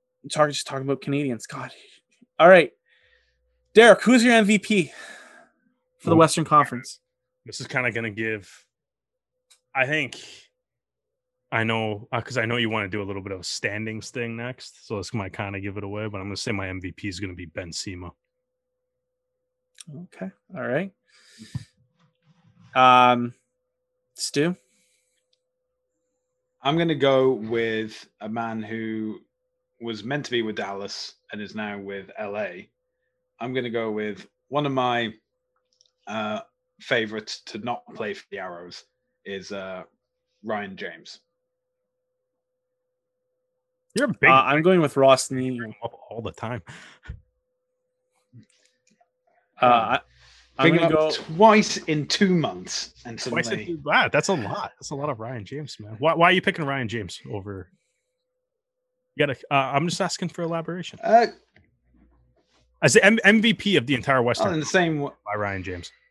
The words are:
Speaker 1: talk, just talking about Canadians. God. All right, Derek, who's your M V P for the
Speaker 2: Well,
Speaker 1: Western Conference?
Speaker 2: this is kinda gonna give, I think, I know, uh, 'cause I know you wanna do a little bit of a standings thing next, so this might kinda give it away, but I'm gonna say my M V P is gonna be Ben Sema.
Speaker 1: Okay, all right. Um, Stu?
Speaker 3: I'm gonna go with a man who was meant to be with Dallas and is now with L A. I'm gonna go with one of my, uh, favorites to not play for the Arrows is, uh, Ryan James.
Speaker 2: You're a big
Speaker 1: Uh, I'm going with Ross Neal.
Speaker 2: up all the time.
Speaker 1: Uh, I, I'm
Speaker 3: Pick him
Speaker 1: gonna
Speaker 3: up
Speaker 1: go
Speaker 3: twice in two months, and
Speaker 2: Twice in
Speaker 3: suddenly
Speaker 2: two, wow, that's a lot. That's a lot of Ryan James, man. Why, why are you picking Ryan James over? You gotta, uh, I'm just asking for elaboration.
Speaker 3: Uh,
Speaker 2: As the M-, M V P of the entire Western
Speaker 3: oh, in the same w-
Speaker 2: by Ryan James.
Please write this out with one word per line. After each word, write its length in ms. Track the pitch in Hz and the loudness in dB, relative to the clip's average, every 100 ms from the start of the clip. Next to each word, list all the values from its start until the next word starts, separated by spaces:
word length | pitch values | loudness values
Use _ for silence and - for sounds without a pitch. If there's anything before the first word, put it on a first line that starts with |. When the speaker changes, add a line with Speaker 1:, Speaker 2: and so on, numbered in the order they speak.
| _ _ 139 | _ _ -6
Speaker 1:
talk, 160 | 156 151 | 0 0
just 160 | 139 - | 0 -8
talking 180 | 135 | -6
about 180 | 135 135 | -4 -4
Canadians. 440 | 143 143 139 113 - | -2 -2 -2 -6 -10
God. 240 | 135 131 - - _ _ _ _ - | -14 -14 -18 -20 _ _ _ _ 6
All 80 | 165 | 10
right, 240 | 185 143 - _ _ _ _ _ _ _ _ _ | 10 8 -4 _ _ _ _ _ _ _ _ _
Derek, 280 | 214 233 190 | 8 10 10
who's 220 | 214 254 | 6 6
your 80 | 240 | 6
M 140 | 226 202 | 4 4
V 120 | 208 | 2
P 340 | - 208 143 - - - - - _ _ _ _ _ _ | 2 0 0 -8 -20 -20 -20 -20 _ _ _ _ _ _
for 100 | - | 2
the 80 | 165 | 6
Speaker 2:
Well, 40 | |
Speaker 1:
Western 240 | 156 - | 6 4
Conference? 560 | 151 151 139 123 - - _ _ _ _ 113 | 4 4 4 -2 -12 -18 _ _ _ _ -16
Speaker 2:
this 140 | - | -14
is 60 | 123 | -8
kinda 240 | 135 123 | -4 -4
gonna 200 | 113 113 | -4 -6
give, 560 | 101 110 107 95 - _ _ _ _ _ _ _ _ _ _ _ | -6 -6 -6 -10 -20 _ _ _ _ _ _ _ _ _ _ _
I 120 | 139 131 | -4 -2
think, 320 | 156 127 - - - _ _ _ _ _ _ _ _ _ _ _ | -2 -6 -10 -20 -20 _ _ _ _ _ _ _ _ _ _ _
I 140 | 117 | -2
know, 440 | 113 113 110 104 113 | -2 -2 -4 -6 -6
uh, 80 | 123 | -8
'cause 180 | - 123 | -4 -4
I 60 | |
know 120 | 113 120 | -2 -2
you 140 | 113 | -2
wanna 180 | 110 98 | -4 -4
do 140 | 107 | -6
a 20 | |
little 180 | 98 98 | -8 -10
bit 100 | 98 | -10
of 80 | 95 | -12
a 40 | |
standings 640 | - - 110 104 110 110 - | -10 -8 -8 -6 -8 -10 -12
thing 260 | 123 117 117 | -10 -10 -10
next, 500 | 120 123 - - - | -12 -14 -20 -20 -10
so 120 | 107 | -10
this 140 | 90 | -6
might 200 | 113 95 | -8 -8
kinda 280 | - 101 98 | -8 -8 -8
give 160 | 98 98 | -10 -10
it 80 | |
away, 220 | 98 104 107 | -10 -10 -10
but 120 | 101 | -10
I'm 60 | 98 | -10
gonna 100 | 95 | -8
say 160 | - | -6
my 160 | 101 95 | -6 -6
M 120 | 92 | -8
V 120 | 92 | -12
P 160 | - 104 | -10 -12
is 120 | 90 | -10
gonna 140 | 98 | -10
be 120 | 90 85 | -12 -14
Ben 260 | - 87 | -12 -12
Sema. 400 | - - 90 87 - _ _ _ _ _ _ _ _ _ _ _ _ _ _ _ - - 147 | -12 -12 -12 -14 -18 _ _ _ _ _ _ _ _ _ _ _ _ _ _ _ -20 -20 -18
Speaker 1:
Okay, 260 | 180 - 190 - _ | -18 -16 -16 -16 _
all 120 | 180 120 | -12 -4
right. 260 | 139 196 - _ _ _ - 220 - - _ _ _ _ _ _ _ _ _ _ | -4 -4 -12 _ _ _ -20 -16 -14 -16 _ _ _ _ _ _ _ _ _ _
Um, 600 | 131 127 127 123 120 120 - _ _ _ _ _ _ _ | 6 8 10 8 4 -2 -8 _ _ _ _ _ _ _
Stu? 420 | - - 143 165 180 _ _ _ _ _ _ _ _ _ _ _ _ _ _ _ _ _ _ _ _ | -12 -4 0 0 -2 _ _ _ _ _ _ _ _ _ _ _ _ _ _ _ _ _ _ _ _
Speaker 3:
I'm 140 | 131 165 | -2 0
gonna 180 | 170 | 0
go 380 | 147 139 135 131 | 2 4 6 4
with 760 | 117 110 117 113 110 110 - - _ | 2 -2 -2 -2 -2 -6 -10 -20 _
a 80 | 107 | -8
man 340 | 113 113 110 | -6 -6 -8
who 600 | 104 113 110 110 107 - _ _ _ _ _ _ | -8 -8 -6 -6 -8 -10 _ _ _ _ _ _
was 240 | 117 110 | -10 -8
meant 220 | 110 147 135 | -6 -6 -2
to 40 | |
be 120 | 120 | -2
with 140 | 110 107 | -2 -4
Dallas 580 | 98 98 120 - - - - | -8 -8 -10 -12 -14 -18 -16
and 80 | 104 | -14
is 140 | 101 | -10
now 240 | 107 107 101 | -10 -8 -10
with 320 | 98 98 92 - | -10 -12 -12 -12
L 180 | 104 104 | -8 -6
A. 320 | 98 90 - _ _ _ _ _ _ - | -8 -10 -20 _ _ _ _ _ _ -12
I'm 140 | 131 | -8
gonna 160 | 127 120 | -6 -4
go 200 | 117 113 | -4 -4
with 380 | 107 107 98 - _ _ | -4 -6 -10 -18 _ _
one 180 | 143 147 | -4 -2
of 60 | |
my, 420 | 131 127 120 113 - _ _ _ _ _ _ _ _ - | -2 0 0 -4 -8 _ _ _ _ _ _ _ _ -10
uh, 360 | 110 107 107 - _ _ _ | -8 -6 -8 -12 _ _ _
favorites 600 | - 123 110 110 - - - | -2 -2 -2 -8 -12 -14 -14
to 120 | 107 | -10
not 260 | 120 120 - | -8 -8 -10
play 200 | - 107 | -10 -10
for 120 | 95 - | -10 -14
the 80 | 98 | -12
Arrows 460 | 92 87 87 - - _ _ _ | -12 -14 -16 -20 -20 _ _ _
is, 280 | 98 98 90 | -12 -12 -10
uh, 320 | 101 95 92 82 _ _ _ _ _ | -12 -10 -12 -14 _ _ _ _ _
Ryan 340 | 104 107 98 92 | -8 -6 -8 -12
James. 440 | 87 82 - - _ _ _ _ _ _ _ _ _ _ _ _ _ _ _ _ _ _ _ _ _ _ _ _ _ _ _ | -14 -14 -20 -20 _ _ _ _ _ _ _ _ _ _ _ _ _ _ _ _ _ _ _ _ _ _ _ _ _ _ _
Speaker 2:
You're 140 | - 277 | -2 -2
a 20 | |
big 180 | - 131 | 4 6
Speaker 1:
Uh, 120 | 131 | 6
I'm 180 | 131 147 | 6 2
going 180 | 170 185 | 4 4
with 160 | 147 139 | 2 4
Ross 340 | 135 131 - | 6 6 2
Neal. 440 | 131 127 120 113 - | -4 -4 -6 -10 -12
Speaker 2:
up 100 | 117 - - | -14 -14 -14
all 120 | 110 | -10
the 100 | 107 | -10
time. 300 | - 113 120 - - - _ - - _ _ _ _ _ _ _ _ _ _ _ 123 _ _ _ _ _ _ _ _ _ _ _ - | -8 -8 -8 -12 -20 -20 _ -18 -18 _ _ _ _ _ _ _ _ _ _ _ -20 _ _ _ _ _ _ _ _ _ _ _ 2
Speaker 1:
Uh, 40 | 123 120 110 127 | 4 4 4 -2
I, 20 | - _ _ _ _ - | -6 _ _ _ _ 0
I'm 120 | 151 | 4
Speaker 3:
Pick 20 | 165 | 4
him 80 | 165 | 4
Speaker 1:
gonna 40 | |
Speaker 3:
up 220 | 156 156 151 | 2 2 -2
Speaker 1:
go 60 | |
Speaker 3:
twice 540 | - 160 220 214 208 - | -6 6 8 8 4 -4
in 280 | - 151 143 | -4 -4 -2
two 280 | - 196 | 0 2
months, 600 | 175 120 90 92 - - _ 123 | 2 0 -6 -10 -10 -12 _ -16
and 120 | 110 | -10
Speaker 2:
Twice 280 | 123 117 117 | -6 -4 -4
in 40 | |
Speaker 3:
suddenly 140 | 107 | -6
Speaker 2:
two, 160 | 107 160 | -8 -8
wow, 260 | 143 226 160 | -2 0 2
that's 160 | 147 175 | 0 0
a 60 | |
lot. 380 | 175 104 208 - - | -4 -4 -8 -8 -12
That's 120 | - | -12
a 40 | |
lot 140 | 139 147 | -8 -8
of 100 | 113 | -8
Ryan 240 | 113 123 90 | -10 -12 -12
James, 340 | 139 143 - | -12 -14 -16
man. 160 | 107 113 | -16 -2
Why, 140 | 151 | 0
why 140 | 165 175 | 6 6
are 60 | |
you 100 | 185 | 6
picking 240 | 202 180 143 | 2 -2 -4
Ryan 200 | 139 113 | -4 -4
James 320 | 113 92 - 135 | -6 -8 -12 -12
over? 380 | 107 98 95 - _ _ _ _ _ _ _ _ _ _ _ _ _ _ 135 | -12 -10 -14 -16 _ _ _ _ _ _ _ _ _ _ _ _ _ _ -2
You 100 | 143 | -2
gotta, 140 | 131 - | -4 -2
uh, 220 | 139 131 | 0 0
I'm 160 | 143 170 | 0 0
just 140 | 160 | -2
asking 260 | 180 - 170 | -4 -4 -8
for 140 | - | -6
elaboration. 560 | 165 165 165 180 - - | -6 -6 -8 -10 -12 -8
Speaker 3:
Uh, 260 | - 226 233 - _ _ _ _ _ _ _ _ _ _ _ _ _ _ | 4 4 4 -2 _ _ _ _ _ _ _ _ _ _ _ _ _ _
Speaker 2:
As 100 | 156 | 4
the 100 | - | 6
M-, 160 | 196 220 | 6 6
M 160 | 196 220 | 6 6
V 140 | 226 | 4
P 220 | 190 202 165 | 0 0 0
of 100 | 123 | 2
the 80 | |
entire 280 | 127 139 131 | 0 2 2
Western 260 | 120 117 196 | 2 2 0
Speaker 3:
oh, 40 | |
in 80 | 160 | 0
the 60 | 143 | 0
same 300 | 185 165 151 | 2 2 -2
w- 180 | 143 - | -6 -10
Speaker 2:
by 100 | 104 | -8
Ryan 280 | 104 101 95 | -4 -4 -4
James. 300 | 92 90 - _ _ | -8 -10 -12 _ _